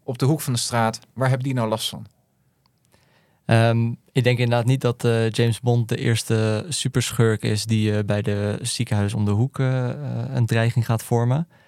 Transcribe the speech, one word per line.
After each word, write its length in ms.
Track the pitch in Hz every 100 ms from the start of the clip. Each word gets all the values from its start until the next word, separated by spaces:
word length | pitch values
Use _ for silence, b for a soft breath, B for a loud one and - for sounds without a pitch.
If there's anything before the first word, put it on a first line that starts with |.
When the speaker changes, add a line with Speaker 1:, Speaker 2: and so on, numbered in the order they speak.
Speaker 1:
op 160 | - 123
de 60 |
hoek 160 | 135 156
van 120 | -
de 60 | 117
straat, 420 | - 120 113 113 -
waar 160 | - 131
heb 140 | 131
die 120 | 135
nou 140 | 127 110
last 200 | 110 -
van? 180 | - 104 _ _ _ _ _ _ _ _ b b b b b
Speaker 2:
Ehm, 480 | - 113 117 117 117 120 _
ik 120 | 135
denk 140 | 123 123
inderdaad 280 | 120 120 117
niet 140 | 131
dat, 240 | 123 117
eh, 260 | 117 113 113
James 300 | 110 117 107
Bond 280 | 123 120 110
de 80 | 120
eerste 720 | 123 113 - 113 110 107 -
superschurk 720 | 139 131 131 - - 113 107
is 220 | 113 107
die, 320 | 110 110 107 104
eh, 80 |
bij 180 | 104 104
de 360 | 104 104 101 104
ziekenhuis 520 | - - 117 104 101
om 100 | 110
de 60 | 104
hoek, 280 | 104 131 -
eh, 320 | 131 131 123
eh, 440 | 135 135 120 131
een 120 | 131 113
dreiging 400 | 117 117 123 113
gaat 160 | 113
vormen. 460 | - 117 120 139 170 b